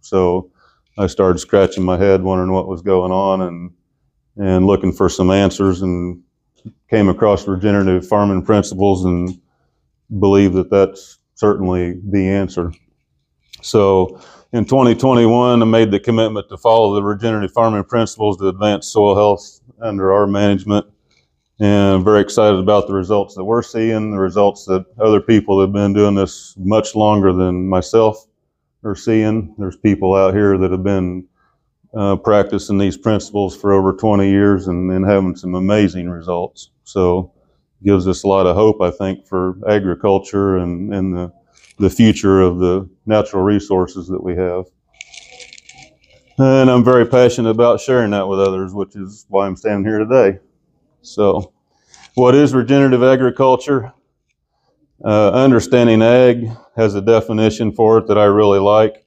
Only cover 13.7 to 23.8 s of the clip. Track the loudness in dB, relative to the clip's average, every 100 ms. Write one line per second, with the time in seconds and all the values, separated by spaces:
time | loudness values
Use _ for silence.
13.7 | 2 4 2 0 -6 -20 -20 _ -6 -2
14.7 | 2 2 2 2 2 4 2 2 2 2
15.7 | 2 2 0 -2 -2 -2 -4 -12 -4 2
16.7 | 2 2 0 -4 -4 -4 -4 -4 -2 0
17.7 | -2 -4 -4 -4 -2 -4 -2 -4 -2 -2
18.7 | -2 -4 0 2 4 2 0 -6 _ _
19.7 | _ -8 -4 0 0 0 0 0 -2 -2
20.7 | -4 -4 _ _ _ _ _ _ _ 0
21.7 | 2 2 2 2 2 2 2 2 2 2
22.7 | 0 0 -6 -2 -4 -4 -10 -4 -4 -4
23.7 | -4